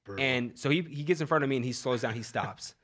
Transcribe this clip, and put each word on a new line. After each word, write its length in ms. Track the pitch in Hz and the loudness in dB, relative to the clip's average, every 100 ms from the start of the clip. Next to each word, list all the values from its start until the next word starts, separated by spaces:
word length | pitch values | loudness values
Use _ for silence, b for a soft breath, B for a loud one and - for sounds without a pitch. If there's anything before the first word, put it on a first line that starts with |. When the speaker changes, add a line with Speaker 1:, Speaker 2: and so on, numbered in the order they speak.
Speaker 1:
Brutal. 180 | - 101 | -10 0
Speaker 2:
And 320 | 135 127 120 - | 2 2 0 -2
so 100 | 143 | 2
he, 120 | 160 | 2
he 200 | 165 143 | 0 -4
gets 160 | 147 165 | 0 2
in 40 | 151 | 4
front 160 | 156 | 2
of 60 | 139 | 4
me 60 | 135 | 0
and 80 | |
he 80 | 120 | 0
slows 300 | 120 131 123 | -2 0 0
down, 100 | 117 | 0
he 80 | 113 | -4
stops. 520 | 110 107 101 - - - | -4 -4 -4 -6 -14 -16